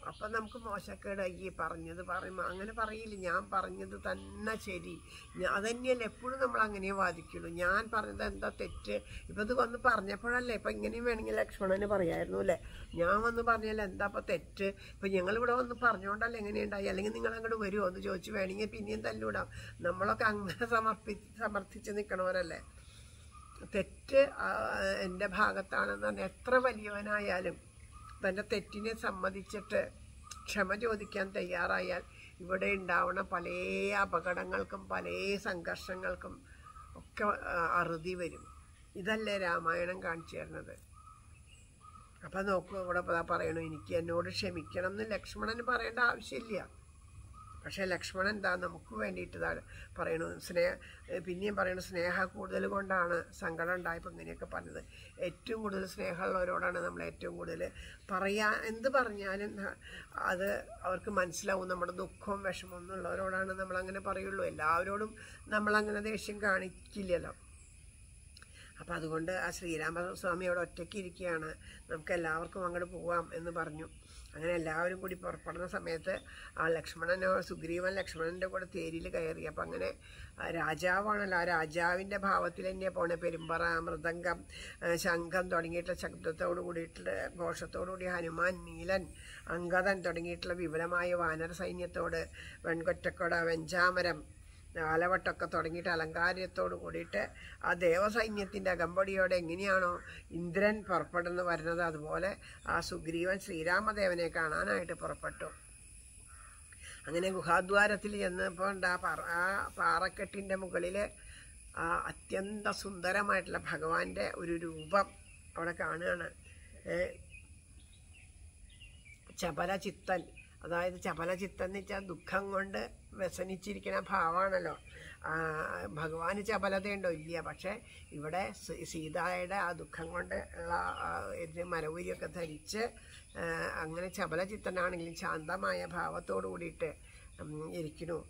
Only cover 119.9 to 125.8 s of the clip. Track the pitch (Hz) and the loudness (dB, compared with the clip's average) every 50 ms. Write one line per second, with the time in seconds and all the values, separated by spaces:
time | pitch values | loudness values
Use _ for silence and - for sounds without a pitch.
119.9 | 170 - - - 185 180 165 - - - - - - - - 151 165 170 175 185 | -8 -8 -2 0 0 0 0 -6 -14 -18 -20 -20 -18 -14 -6 -2 0 0 0 0
120.9 | 180 180 - 196 165 160 170 170 185 180 196 185 - - 190 185 190 202 190 190 | -2 -2 -2 -2 -2 0 0 0 0 0 -2 -6 -4 -4 -4 -2 -2 -4 -6 -4
121.9 | 202 196 196 190 175 151 - - - 190 196 196 196 190 196 196 196 208 220 - | -6 -6 -4 -6 -10 -10 -8 -2 -2 -2 0 0 0 0 0 0 -2 -4 -4 -4
122.9 | - - - - - - 190 175 - - 180 185 190 180 - 208 202 196 185 196 | -8 -14 -18 -16 -6 -4 -4 -4 -2 -2 -4 -4 -4 -6 -6 -6 -8 -6 -4 -2
123.9 | 190 190 190 185 202 190 170 165 165 180 190 196 185 185 175 160 147 - - - | -2 -2 0 0 2 2 4 4 4 4 4 4 4 2 2 0 -4 -4 -10 -16
124.9 | - - - - - - - - 156 160 160 160 156 156 156 - - 175 | -16 -14 -14 -14 -16 -8 -4 -2 0 0 0 0 0 0 -2 -2 -2 -4